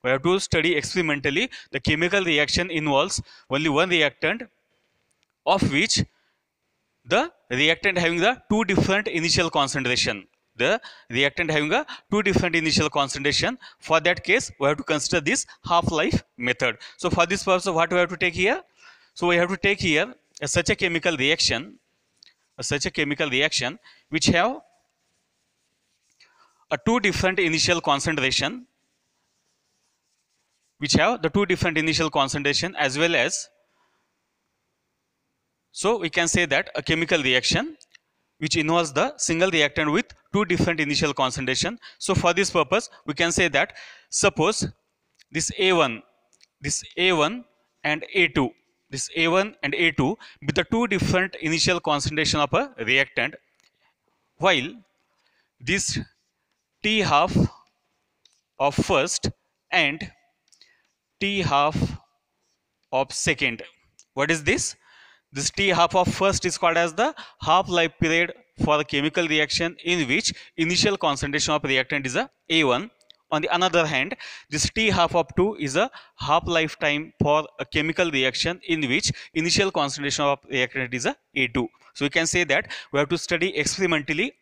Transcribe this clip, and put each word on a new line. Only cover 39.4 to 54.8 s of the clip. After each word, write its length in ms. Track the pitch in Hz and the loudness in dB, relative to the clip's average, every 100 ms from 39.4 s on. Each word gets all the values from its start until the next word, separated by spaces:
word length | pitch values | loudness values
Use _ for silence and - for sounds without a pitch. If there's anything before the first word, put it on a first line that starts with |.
| 190 | 2
reactant 400 | 170 147 - 151 | 2 0 0 0
with 140 | 151 - - _ | 0 -4 -14 _
two 140 | 202 196 | -2 0
different 340 | 175 - 160 | 0 0 0
initial 340 | 147 139 151 | -2 0 -2
concentration. 640 | 139 131 143 127 131 170 233 - - | 0 -2 -2 -4 -2 -4 -6 -18 -10
So 160 | - 185 | -2 2
for 180 | 175 | 2
this 160 | 175 190 | 2 0
purpose, 400 | 175 147 208 - - - | 0 2 0 -2 -14 -10
we 100 | 147 | -2
can 180 | 170 | -2
say 160 | 170 175 | 2 2
that 240 | 139 180 - - - _ | 2 -2 -6 -20 -20 _
suppose 560 | - 202 - 165 220 - - _ _ _ _ _ | 0 0 2 0 0 -6 -10 _ _ _ _ _
this 220 | 160 - - | -6 -6 0
A 140 | 190 | 2
one, 280 | 180 139 113 - _ _ _ _ _ | 4 2 -2 -14 _ _ _ _ _
this 240 | 143 - - - | -6 -6 -6 0
A 160 | 180 | 2
one 320 | 170 151 240 233 _ _ _ | 4 0 -2 -14 _ _ _
and 220 | 147 156 - | -4 -4 -2
A 160 | 165 170 | 0 2
two, 220 | 165 127 - _ _ _ | 2 -2 -4 _ _ _
this 200 | 139 - 165 | -10 -6 0
A 100 | 165 | 2
one 280 | 185 208 - | 2 0 -4
and 140 | 143 - | -6 0
A 160 | 165 | 0
two 260 | 147 170 220 - - | 2 -2 -2 -10 -8
with 140 | 131 - | -2 -2
the 80 | |
two 240 | 175 226 233 | 0 0 0
different 480 | 190 - 185 185 - | 0 2 0 0 -4
initial 460 | 160 160 160 175 | -4 0 0 0
concentration 580 | 160 147 - 151 156 156 | 0 -2 -2 -2 0 0
of 140 | 143 | 2
a 200 | 185 277 - | 0 -2 -6
reactant, 560 | 110 131 135 - 123 - _ _ _ _ _ _ _ _ _ _ | 2 2 2 -2 -4 -6 _ _ _ _ _ _ _ _ _ _
while 360 | 180 160 120 240 | 2 2 0 -10